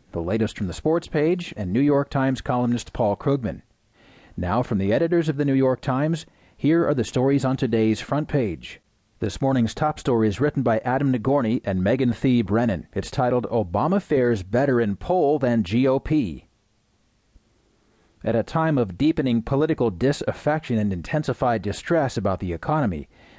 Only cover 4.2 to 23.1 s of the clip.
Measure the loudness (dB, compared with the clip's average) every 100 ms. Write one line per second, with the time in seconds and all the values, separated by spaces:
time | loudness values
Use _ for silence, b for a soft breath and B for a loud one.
4.2 | B -6 -2 -2 0 0 0 2 2 2
5.2 | 0 0 0 2 2 0 -2 -2 0 -2
6.2 | -8 b b b 2 2 2 0 0 0
7.2 | 2 2 0 0 0 2 2 0 -2 -4
8.2 | -2 -2 -2 -6 -12 -20 _ _ _ _
9.2 | -6 -2 0 2 0 0 -4 -2 0 2
10.2 | 2 2 -2 0 0 0 0 0 0 0
11.2 | 2 0 2 -2 -2 0 0 2 0 2
12.2 | 2 2 2 0 0 -2 -4 -8 -6 -2
13.2 | 0 0 0 -2 0 -2 0 0 0 2
14.2 | 2 0 0 0 2 2 0 -2 0 2
15.2 | 2 2 2 0 2 2 2 2 0 0
16.2 | 0 -8 _ _ _ _ _ _ _ _
17.2 | _ _ _ _ _ b b b b b
18.2 | -2 -2 0 0 2 2 0 0 0 2
19.2 | 0 0 0 0 0 0 0 2 0 0
20.2 | -4 -2 -2 -2 0 0 0 -2 -4 -4
21.2 | -2 -2 0 0 -4 -6 0 0 2 0
22.2 | -2 -2 -4 -4 -2 0 0 -4 -10